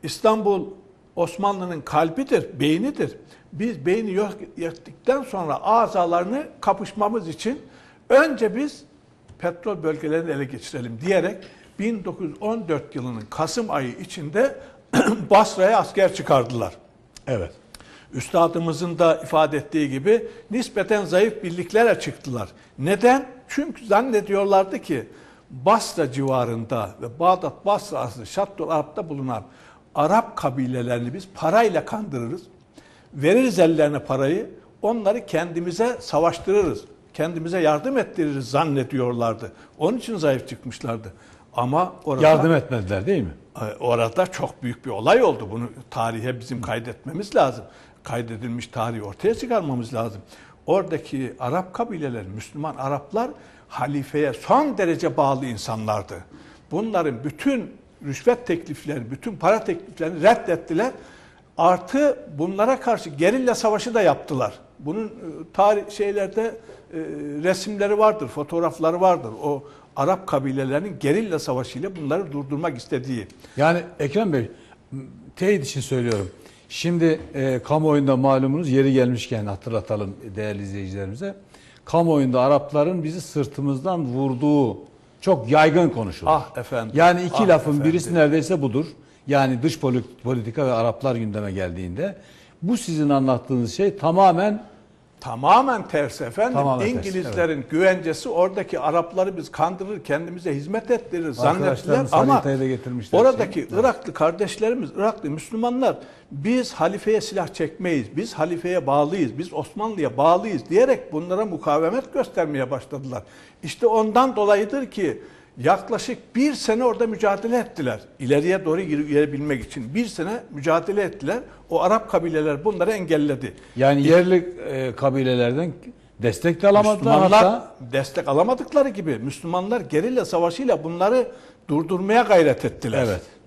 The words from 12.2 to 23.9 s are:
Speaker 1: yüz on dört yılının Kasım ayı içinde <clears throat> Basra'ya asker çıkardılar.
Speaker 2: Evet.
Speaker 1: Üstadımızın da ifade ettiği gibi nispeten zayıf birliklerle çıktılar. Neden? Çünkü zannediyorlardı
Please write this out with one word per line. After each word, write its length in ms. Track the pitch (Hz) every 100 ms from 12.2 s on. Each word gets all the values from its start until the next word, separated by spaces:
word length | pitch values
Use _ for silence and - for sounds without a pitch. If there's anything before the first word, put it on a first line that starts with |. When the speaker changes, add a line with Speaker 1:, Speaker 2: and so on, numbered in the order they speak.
| 175
Speaker 1:
yüz 120 | 147
on 260 | 208 226 175
dört 260 | 151 -
yılının 280 | 143 123 113 107
Kasım 400 | - 156 240 220
ayı 200 | 151 131
içinde 680 | 143 185 - 151 190 262 - - - _
<clears throat> 60 | - - 220 165
Basra'ya 480 | 202 208 - 185 220
asker 360 | 170 - 190
çıkardılar. 600 | 185 143 143 120 123 95 - - _ _ - -
Speaker 2:
Evet. 260 | 123 85 - _ - - - -
Speaker 1:
Üstadımızın 840 | 131 - 175 170 170 165 151 175 165
da 180 | 170 160
ifade 340 | - 160 156 147
ettiği 340 | 135 160 147
gibi 360 | 135 151 233 226 - -
nispeten 540 | 214 240 - 190 214
zayıf 380 | 180 180 220 214
birliklerle 580 | 180 170 175 214 233 185
çıktılar. 480 | - - - 117 95 - _ -
Neden? 480 | 139 196 233 262 269 - -
Çünkü 380 | - 311 -
zannediyorlardı 920 | 226